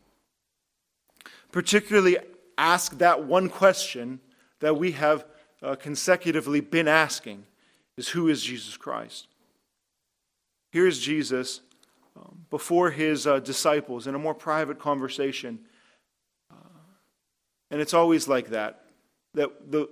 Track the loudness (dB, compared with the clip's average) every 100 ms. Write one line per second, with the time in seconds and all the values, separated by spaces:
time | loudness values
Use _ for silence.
0 | _ _ _ _ _ _ _ _ _ _
1 | _ _ -20 -20 _ -4 2 2 4 4
2 | 6 4 -2 -20 _ 0 2 2 0 2
3 | 4 4 2 0 0 4 4 4 -4 -8
4 | -10 -12 _ _ _ _ 0 2 0 2
5 | 2 2 -2 _ _ _ -10 -8 -8 -2
6 | 0 0 0 -2 -2 -2 0 0 4 4
7 | 2 -4 -12 -18 -20 _ _ _ _ -12
8 | -8 0 0 0 -4 -10 -14 -14 -10 -10
9 | -10 -18 -20 _ _ _ _ _ _ _
10 | _ _ _ _ _ _ _ 2 2 2
11 | -2 -4 -2 -4 -6 -12 _ _ _ _
12 | _ -20 -20 -20 -10 -10 0 2 2 2
13 | 0 0 0 0 -2 -2 0 0 -2 -10
14 | -8 -6 -6 -6 -4 -4 -4 -6 -4 -4
15 | -6 -6 -6 -6 -12 -14 -18 _ _ _
16 | _ _ _ _ _ -20 -20 _ _ _
17 | _ _ _ _ _ _ _ -6 0 4
18 | 6 4 2 0 0 -4 -6 -10 _ _
19 | _ _ _ -4 -4 -6 -6 -4 -4